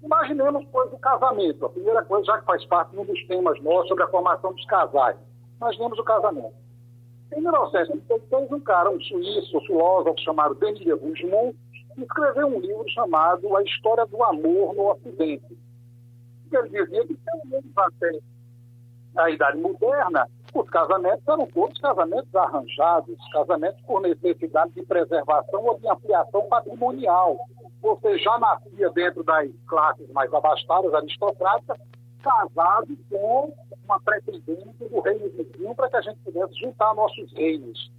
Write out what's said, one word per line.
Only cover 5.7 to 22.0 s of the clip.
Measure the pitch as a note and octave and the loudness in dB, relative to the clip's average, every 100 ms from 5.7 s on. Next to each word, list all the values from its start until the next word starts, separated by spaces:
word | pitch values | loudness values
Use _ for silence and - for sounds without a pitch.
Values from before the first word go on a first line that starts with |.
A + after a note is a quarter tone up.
| A3 A#3 A3 | -4 -6 -6
o | |
casamento. | A3+ A3 G#3 C#4 A#3+ - - - - - - - - | 0 2 2 -2 -10 -16 -20 -20 -20 -20 -20 -20 -12
Em | D4 | -4
mil | E4 | 0
novecentos | D#4+ A#3 F#3+ E3 D4+ | 2 2 0 0 -4
e | |
trinta | - A4+ - | -2 -4 0
e | |
seis, | C4 C4+ | -2 -2
um | C#4+ | -6
cara, | - F4+ F4 | 0 2 4
um | F#4+ | 0
suíço, | - F#4 F3 G#3 - - | -6 -6 -4 -4 -2 -4
um | |
filósofo | - E3 E3+ F#3 E3 D#3 | 0 2 4 4 2 -2
chamado | - D#3 D3+ C#3 | -4 0 0 2
Denis | G#3+ G#3 | -2 -2
de | E3+ | 0
Rougemont, | D3+ - D#4+ F3+ G3+ B3 - - - - - | 0 -2 -6 -2 0 0 -4 -20 -20 -20 -14
escreveu | B3 - D4 B3+ D4 | -8 0 0 2 0
um | A#3 | 0
livro | F3+ G#3+ A3 | -4 -6 -6
chamado | - G#3+ D#3+ D#3+ F3+ G3 G3 | -4 0 4 4 2 2 0
A | |
História | G3+ - A3 A3+ A3+ | 0 -2 0 2 0
do | G#3 | 2
Amor | A#3 D4+ D#4+ F#4 G4+ - | 2 2 2 2 2 2
no | G3 | 0
Ocidente. | - B3 - D#3+ C#3+ - - - - - - - - - - - | 0 -4 -4 -2 -4 -12 -20 -20 -20 -20 -20 -20 -20 -20 -20 -2
Ele | - - | -2 -2
dizia | G4+ E4+ F#4+ A#4 | -4 -2 -2 -2
que, | |
pelo | D#4+ - A#4 C4+ | -4 -8 -10 -6
menos | C4+ C#4 - | -8 -4 0
até | F#3 - F3 D#3 - - - - - - - - - - | 0 0 -4 -4 -12 -20 -20 -20 -20 -20 -20 -20 -10 0
a | E3 | 0
Idade | D#3 C#3+ C#3+ | 2 0 0
Moderna, | - - A4 C#4+ G3+ D3 B2 - - | -4 0 0 2 2 0 -2 -6 -6
os | D#4 - | -4 0
casamentos | E3+ D#3 F#3+ F3+ G#3+ - | 0 2 2 0 -2 0
eram | D#4 C4+ | 0 0
todos | E4+ G#4 - | 0 -2 0
casamentos | C#4+ F#3+ | -2 0